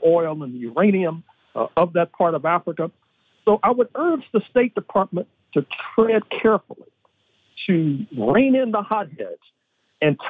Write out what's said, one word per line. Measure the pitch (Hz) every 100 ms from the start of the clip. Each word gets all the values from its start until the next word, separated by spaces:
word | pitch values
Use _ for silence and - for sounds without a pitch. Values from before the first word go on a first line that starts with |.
| 165
oil | 170 160 156
and | 135
the | 123
uranium, | 117 139 208 190 170 165 - _ _
uh, | 113 113 165
of | 175
that | 170 165
part | - 170
of | 156
Africa. | 160 170 170 165 165 _ _ _ _ _
So | 220 214
I | 208
would | 247 240
urge | 254 339 302 -
the | 214 -
State | 247 247
Department | 202 - 196 196 165 - _ _
to | 147 - - -
tread | - 226 214 -
carefully, | - 220 208 - - - _ _ _ _ _ _ - -
to | 165 156 139 214 127
rein | 110 202 269
in | 262 240
the | 208
hotheads | 202 214 165 120 95 - _ _ _ _ _ -
and | 151 143